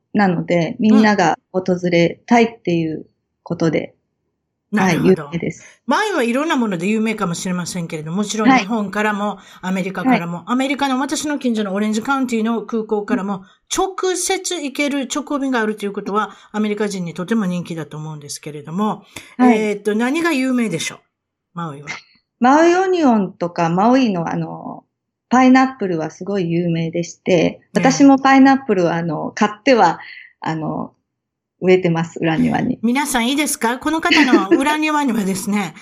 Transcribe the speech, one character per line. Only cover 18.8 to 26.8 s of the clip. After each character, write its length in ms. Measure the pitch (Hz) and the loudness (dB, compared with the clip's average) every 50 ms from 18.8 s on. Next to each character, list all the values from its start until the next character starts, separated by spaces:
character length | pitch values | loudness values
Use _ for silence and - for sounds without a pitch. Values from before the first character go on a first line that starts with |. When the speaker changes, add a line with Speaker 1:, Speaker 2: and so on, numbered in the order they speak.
| 214 214 185 - - _ - - - - - - | -4 -4 -4 -6 -10 _ -20 -20 -20 -12 -2 2
Speaker 1:
は 160 | 247 247 233 | 4 4 4
い。 40 | 214 | 4
Speaker 2:
え 140 | 220 214 208 | 2 -2 -4
ー 40 | 202 | -4
っ 40 | 202 | -4
と、 120 | 214 208 | -2 -2
何 280 | 220 240 254 285 330 320 | -2 -2 -2 -2 -2 0
が 100 | 339 311 | 0 0
有 200 | 262 262 262 254 | 0 -2 -2 -2
名 160 | 247 233 208 | -2 -2 -2
で 120 | 165 156 | -4 -6
し 100 | - - | -6 -8
ょ 60 | - | -10
う？ 20 | - _ _ _ _ _ _ _ _ _ _ - | -14 _ _ _ _ _ _ _ _ _ _ -12
マ 160 | 175 170 160 | -12 -10 -10
ウ 80 | 139 147 | -12 -14
イ 40 | 143 | -14
は。 60 | 147 - - - _ _ _ _ _ _ - | -14 -14 -14 -16 _ _ _ _ _ _ 0
Speaker 1:
マ 220 | 233 254 277 311 330 | 2 4 6 6 6
ウ 60 | 339 | 4
イ 60 | 349 | 4
オ 120 | 370 381 | 4 2
ニ 180 | 381 370 339 311 | 0 2 2 4
オ 120 | 254 226 | 4 4
ン 180 | 214 190 180 - | 4 2 -2 -4
と 160 | - 175 170 | -6 -8 -6
か、 200 | - - 170 165 | -2 -2 -2 0
マ 220 | 170 185 202 233 247 | 2 2 4 4 4
ウ 80 | 269 | 4
イ 120 | 262 220 190 | 2 2 0
の、 160 | 170 165 170 | -2 -4 -4
あ 80 | 175 | -4
の、 480 | 170 160 165 165 165 - - - - - _ _ _ _ _ _ _ _ - | -4 -6 -6 -8 -12 -12 -14 -14 -16 -18 _ _ _ _ _ _ _ _ 0
パ 160 | - 254 262 | 2 4 6
イ 80 | 254 254 | 8 8
ナ 140 | 262 262 | 6 6
ッ 120 | 262 262 - | 4 0 -4
プ 80 | 208 | -4
ル 140 | 185 175 160 | -4 -4 -4
は 100 | 156 160 | -4 -6
す 140 | - - 180 | -8 -10 -8
ご 160 | 202 202 202 | -6 -4 -2
い 100 | 180 165 | -2 0
有 180 | 165 170 175 175 | 0 0 0 0
名 220 | 165 165 | 0 -2